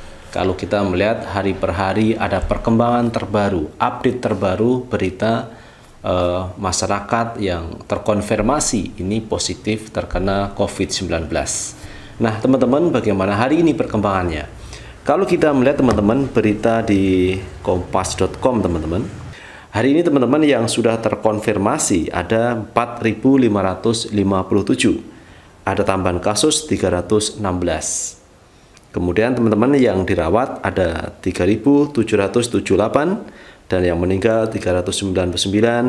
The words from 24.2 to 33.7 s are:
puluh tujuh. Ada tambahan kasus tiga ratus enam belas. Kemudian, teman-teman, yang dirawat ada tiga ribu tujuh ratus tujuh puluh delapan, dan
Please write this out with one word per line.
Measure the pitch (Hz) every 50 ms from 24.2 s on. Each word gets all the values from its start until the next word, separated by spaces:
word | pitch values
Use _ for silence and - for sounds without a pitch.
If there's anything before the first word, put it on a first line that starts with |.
| 98 98 98 92 92
puluh | - 104 101 98 -
tujuh. | 90 - - 101 - - - - - - - - - - - - - - -
Ada | 95 98 98 101 101
tambahan | 98 95 92 92 87 87
kasus | - 104 104 - - 156 147 - - -
tiga | 98 95 - 92 90
ratus | 90 87 - 110 107 104 - - -
enam | 104 95 90
belas. | 90 87 85 80 76 - - - - - - - - - - - - - - _ - - - - - - - -
Kemudian, | 87 87 87 87 95 110 123 131
teman-teman, | 120 117 110 104 104 117 135 143 139
yang | 127 110 - 95 92
dirawat | 82 98 87 82 82 92 113 135 - - -
ada | - 92 87 95 92 82 82 82 - - - - -
tiga | 95 90 - 90 95
ribu | 107 104 - 139 143 143 147 147
tujuh | 147 117 107 - 107 101
ratus | 98 95 - 120 113 - -
tujuh | 101 - - 98
puluh | 90 104
delapan, | 113 - 139 151 175 202 226 - - - - - - - - -
dan | -